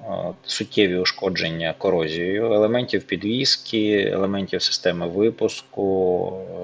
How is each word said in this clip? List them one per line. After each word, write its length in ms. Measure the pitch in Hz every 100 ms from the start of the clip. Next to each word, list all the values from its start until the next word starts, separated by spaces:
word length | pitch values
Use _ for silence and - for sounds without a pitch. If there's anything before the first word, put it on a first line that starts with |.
| 113
е, 240 | 92 90 - -
суттєві 520 | - 104 - 98 90
ушкодження 760 | 90 - 98 87 85 82 82 78
корозією 760 | 98 90 80 80 90 101 113
елементів 500 | 104 107 120 123 101
підвіски, 1080 | - 90 104 123 135 - - 110 107 104 101
елементів 480 | 95 98 98 95 90
системи 460 | - - 92 85 85
випуску, 1300 | 90 110 117 110 - - - 98 95 92 90 92 95 92 90